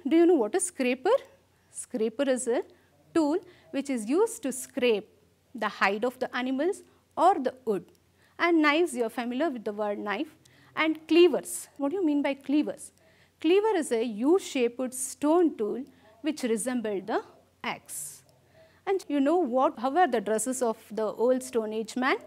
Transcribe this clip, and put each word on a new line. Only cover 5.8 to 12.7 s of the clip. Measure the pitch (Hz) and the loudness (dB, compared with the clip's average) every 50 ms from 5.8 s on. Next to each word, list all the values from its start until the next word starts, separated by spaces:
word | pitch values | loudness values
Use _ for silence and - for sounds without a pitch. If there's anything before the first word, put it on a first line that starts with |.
| 214 196 202 214 233 | 0 0 2 0 -2
of | 254 - - | -4 -4 -4
the | 240 - - | -8 -6 -4
animals | 254 247 254 269 262 302 370 403 - - _ _ _ _ _ - | -4 -4 -2 -2 0 0 -2 -2 -4 -8 _ _ _ _ _ -2
or | - 302 359 392 | 2 4 4 4
the | 320 254 240 - - - | 2 0 -4 -6 -6 -4
wood. | 226 202 175 - - - _ _ _ _ _ _ _ _ - | -4 -4 -4 -4 -10 -20 _ _ _ _ _ _ _ _ -2
And | 320 349 339 320 | 0 2 4 4
knives, | 302 294 285 320 359 311 247 | 4 4 4 2 2 0 -2
you | 247 233 | -4 -4
are | 220 | -4
familiar | - 262 233 240 247 254 320 339 | -4 -6 -6 -4 -2 -2 -2 -2
with | 254 240 202 | -2 -4 -8
the | 220 208 | -8 -6
word | 208 214 208 208 214 | -4 -4 -4 -4 -4
knife. | 208 208 196 220 320 - - _ _ _ _ _ - _ - | -4 -4 -4 -4 -6 -8 -10 _ _ _ _ _ -20 _ -4
And | - 311 320 320 - - | -2 0 0 -2 -2 0
cleavers, | - 320 349 349 339 254 180 - - - - - - _ | 4 6 8 8 8 6 2 -4 -6 -10 -12 -12 -14 _
what | - 277 285 | -4 -4 -2
do | 330 | -2
you | 403 370 | 0 0
mean | 302 294 294 | 0 0 0
by | 285 285 277 | 0 -2 -4
cleavers? | 277 - - 277 302 - - | -4 -4 -2 0 0 0 0